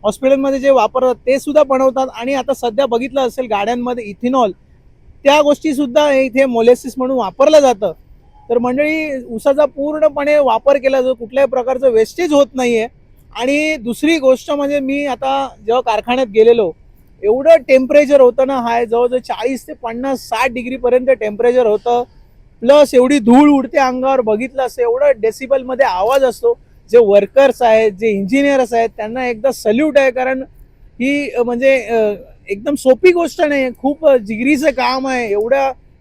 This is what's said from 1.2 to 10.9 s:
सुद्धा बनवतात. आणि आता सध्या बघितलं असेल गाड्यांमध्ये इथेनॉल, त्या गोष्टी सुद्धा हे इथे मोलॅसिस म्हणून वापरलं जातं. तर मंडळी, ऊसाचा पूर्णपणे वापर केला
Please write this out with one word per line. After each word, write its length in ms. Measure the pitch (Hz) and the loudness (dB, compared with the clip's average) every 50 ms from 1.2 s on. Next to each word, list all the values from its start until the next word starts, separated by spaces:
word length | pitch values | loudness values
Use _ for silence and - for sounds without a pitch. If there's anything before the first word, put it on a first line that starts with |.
| - 247 269 269 | -2 -2 -2 -2
सुद्धा 240 | - 294 285 302 294 | -2 0 2 2 2
बनवतात. 440 | 269 269 262 262 269 233 262 262 254 - | 2 2 0 0 0 0 -2 -4 -6 -6
आणि 200 | 220 233 262 277 | -8 -6 -4 -4
आता 200 | 269 247 - 262 | -4 -4 -4 -6
सध्या 320 | - 247 240 214 240 277 | -4 -4 -4 -2 -2 -2
बघितलं 420 | 240 233 233 254 254 254 277 262 | 0 -2 -4 -4 -4 -4 -4 -4
असेल 180 | 240 - 269 254 | -4 -4 -6 -6
गाड्यांमध्ये 580 | 220 214 202 202 220 247 247 240 247 247 247 226 | -4 -4 -4 -2 -4 -4 -4 -4 -6 -8 -8 -10
इथेनॉल, 480 | 202 202 - 240 247 262 262 240 196 175 _ _ _ _ _ _ _ _ _ _ - - _ - | -12 -10 -6 -4 -2 0 0 0 0 -2 _ _ _ _ _ _ _ _ _ _ -20 -10 _ 2
त्या 180 | 277 285 302 | 4 4 6
गोष्टी 320 | 294 294 285 - - 311 277 | 4 2 2 0 -2 -4 -2
सुद्धा 360 | 262 294 240 240 302 294 294 | -2 -2 -2 0 0 2 2
हे 160 | 277 269 269 | 2 0 0
इथे 200 | 262 214 262 277 | 0 0 0 0
मोलॅसिस 480 | 262 240 233 226 240 247 - - 262 - | 0 0 2 4 4 4 2 0 -10 -8
म्हणून 200 | 262 254 254 269 | -6 -4 -4 -2
वापरलं 420 | 247 214 185 180 - 269 311 311 302 | -2 -4 -4 0 2 2 4 6 6
जातं. 340 | 285 254 240 190 214 180 156 - _ - - _ _ _ _ _ - - | 4 4 2 0 -2 -6 -6 -8 _ -20 -20 _ _ _ _ _ -6 -4
तर 80 | 233 | -2
मंडळी, 680 | 240 240 247 254 277 302 302 311 320 311 302 277 262 240 | -2 -2 -2 -2 -2 -2 -2 -2 -4 -4 -6 -8 -10 -10
ऊसाचा 400 | 247 233 220 - 285 277 285 302 | -10 -10 -4 -2 0 2 2 0
पूर्णपणे 720 | 285 - 285 277 302 302 311 311 302 277 294 285 294 294 | 0 -2 -4 -6 -4 -2 0 0 0 0 -2 -2 0 2
वापर 400 | 294 285 254 220 226 - 277 277 | 2 2 2 0 0 2 2 2
केला 240 | 285 233 262 | 2 2 0